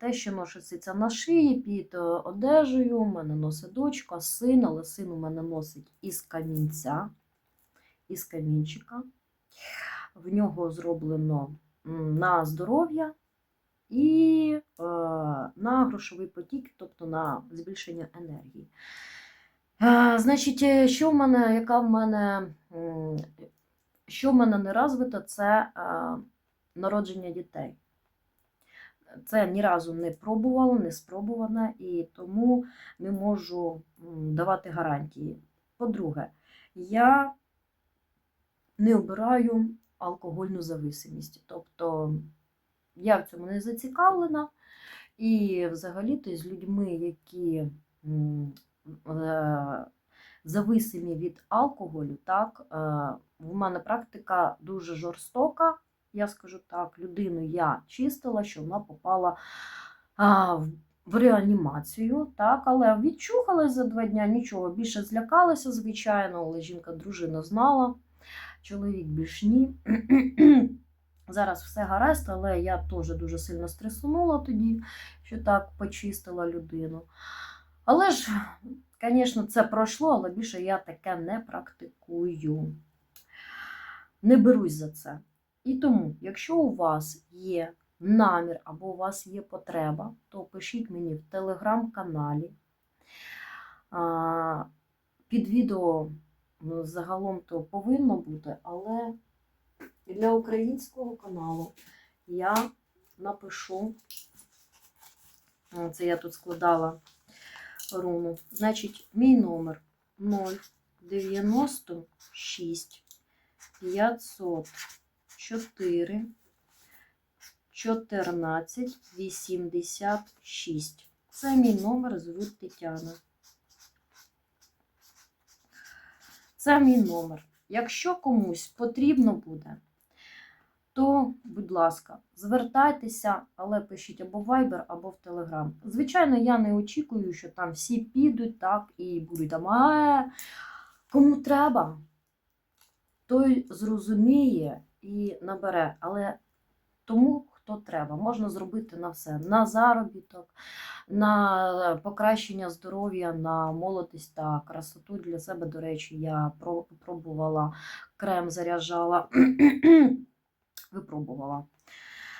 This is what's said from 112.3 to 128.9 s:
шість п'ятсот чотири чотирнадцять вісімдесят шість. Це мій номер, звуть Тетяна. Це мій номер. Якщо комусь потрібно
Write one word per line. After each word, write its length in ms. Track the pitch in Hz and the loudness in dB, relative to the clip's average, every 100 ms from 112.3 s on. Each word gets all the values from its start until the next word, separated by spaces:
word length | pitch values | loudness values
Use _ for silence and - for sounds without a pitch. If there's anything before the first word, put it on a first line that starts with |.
шість 720 | - - - 170 170 - - _ _ _ _ _ _ - _ | -16 -12 -10 -8 -10 -12 -20 _ _ _ _ _ _ -20 _
п'ятсот 880 | 185 196 226 233 - - 185 165 156 - - - _ _ _ - | -6 0 0 -2 -10 -10 -8 -6 -8 -14 -18 -20 _ _ _ -20
чотири 920 | - 226 226 - 180 175 170 208 226 - _ _ _ _ _ _ _ _ _ _ - _ _ | -10 -10 -10 -6 -2 -2 -2 -6 -8 -14 _ _ _ _ _ _ _ _ _ _ -20 _ _
чотирнадцять 1200 | - 226 226 226 202 180 175 160 160 165 247 247 - _ 180 | -8 -4 -4 -4 -4 -4 -4 -2 -4 -6 -8 -10 -10 _ -12
вісімдесят 1160 | 190 180 - 180 175 175 170 - 202 214 - _ | -10 -10 -8 -6 -4 -6 -6 -6 -4 -4 -6 _
шість. 640 | - - 175 151 151 - _ _ _ | -16 -12 -8 -8 -8 -14 _ _ _
Це 260 | - 269 262 | -8 0 4
мій 180 | 233 | 6
номер, 460 | 202 202 254 247 180 | 4 0 -2 -2 -6
звуть 380 | 170 175 208 - | -8 -10 -10 -12
Тетяна. 540 | 185 - 165 160 165 165 _ _ _ _ _ _ _ _ _ _ _ _ _ _ _ _ _ _ _ _ _ _ _ _ _ - - - - _ - - _ - | -20 -12 -10 -10 -12 -16 _ _ _ _ _ _ _ _ _ _ _ _ _ _ _ _ _ _ _ _ _ _ _ _ _ -20 -20 -20 -20 _ -20 -20 _ -4
Це 240 | 285 285 | 4 8
мій 160 | 269 247 | 8 8
номер. 500 | 185 170 165 156 _ _ - | 6 0 -6 -10 _ _ -8
Якщо 460 | 208 233 - 349 | -6 -4 -4 -4
комусь 540 | 359 277 233 190 170 - | -2 2 2 2 -4 -10
потрібно 640 | - 240 | -8 -6